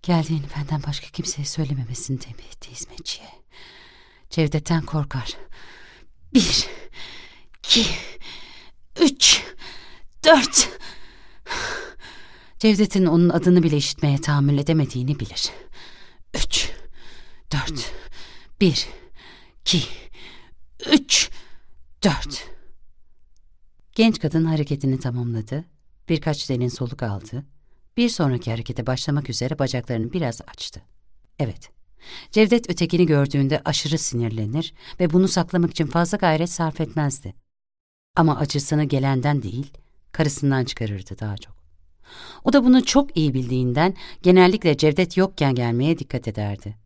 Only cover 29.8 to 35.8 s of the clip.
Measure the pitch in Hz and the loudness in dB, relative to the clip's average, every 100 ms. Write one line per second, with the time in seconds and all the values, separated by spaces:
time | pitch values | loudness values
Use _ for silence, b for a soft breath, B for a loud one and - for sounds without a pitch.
29.8 | - 117 113 180 135 110 - - - - | -4 -4 -4 -2 -4 -6 -14 -14 -14 -14
30.8 | - - _ - _ - 117 - - - | -20 -20 _ -20 _ -4 -4 -4 -18 -20
31.8 | - - B B B 214 214 240 233 170 | -20 -20 B B B 4 6 4 2 -2
32.8 | 170 175 170 147 139 - 135 151 - 143 | 0 4 4 4 4 2 2 0 0 -2
33.8 | 147 156 - 120 117 110 104 143 165 B | -2 -2 -2 -2 -4 -4 -4 -4 -6 B
34.8 | B B 175 180 190 185 165 180 170 - | B B 2 4 4 2 0 2 0 0